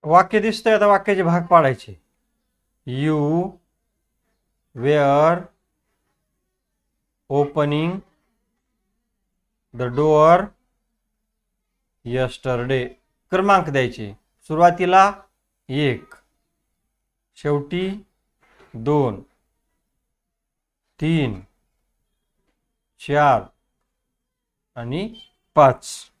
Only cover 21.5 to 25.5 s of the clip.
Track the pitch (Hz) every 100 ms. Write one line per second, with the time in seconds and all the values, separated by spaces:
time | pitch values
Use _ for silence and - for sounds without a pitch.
21.5 | _ _ _ _ _ _ _ _ _ _
22.5 | _ _ _ _ _ - 143 147 117 98
23.5 | _ _ _ _ _ _ _ _ _ _
24.5 | _ _ 123 117 151 214 - - _ _